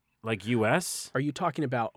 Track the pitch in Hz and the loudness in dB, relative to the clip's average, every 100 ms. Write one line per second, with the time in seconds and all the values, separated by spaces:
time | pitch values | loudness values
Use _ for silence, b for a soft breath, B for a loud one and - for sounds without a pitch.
0 | _ _ 110 113 101 120 110 156 175 - | _ _ -4 -2 2 2 4 4 0 -8
1 | - - 147 139 180 147 143 127 113 | -6 -4 -4 -2 -2 -2 -2 -2 -4